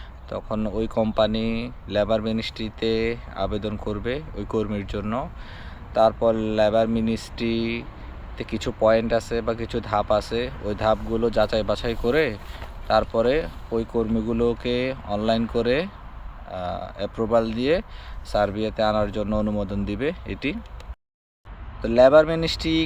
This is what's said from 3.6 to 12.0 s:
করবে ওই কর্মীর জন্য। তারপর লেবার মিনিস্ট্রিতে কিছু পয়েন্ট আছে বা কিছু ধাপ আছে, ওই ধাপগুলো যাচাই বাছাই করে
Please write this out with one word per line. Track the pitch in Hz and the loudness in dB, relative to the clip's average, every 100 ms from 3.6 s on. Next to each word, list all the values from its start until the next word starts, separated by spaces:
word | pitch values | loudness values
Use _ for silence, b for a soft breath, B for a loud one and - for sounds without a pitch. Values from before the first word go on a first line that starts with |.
| 104 104 | -4 -4
করবে | 110 104 110 139 156 - | -4 -4 -4 -4 -6 -8
ওই | 110 | -2
কর্মীর | 113 104 104 98 | -2 0 -2 -4
জন্য। | 104 104 117 170 - B B B B - | -4 -2 -4 -6 -10 B B B B -4
তারপর | 117 110 110 117 | 4 4 6 2
লেবার | 113 110 107 107 110 113 | 4 2 4 4 4 4
মিনিস্ট্রিতে | 113 113 110 - - 117 113 113 117 120 - - - - - | 2 0 -2 -6 -4 0 0 -2 -4 -8 -12 -14 -12 -12 -10
কিছু | 117 110 131 - | -6 -2 -4 4
পয়েন্ট | 110 113 113 | 6 6 4
আছে | 113 - 117 | 0 0 -2
বা | 110 | -2
কিছু | 113 113 120 | -4 -2 -4
ধাপ | - 104 104 | 0 0 4
আছে, | 107 - 117 123 - | 2 2 -4 -4 -6
ওই | 101 101 | -4 0
ধাপগুলো | 110 107 107 113 117 | 2 2 0 0 2
যাচাই | 107 107 110 | 2 2 2
বাছাই | 101 104 123 | 0 0 0
করে | 113 | 0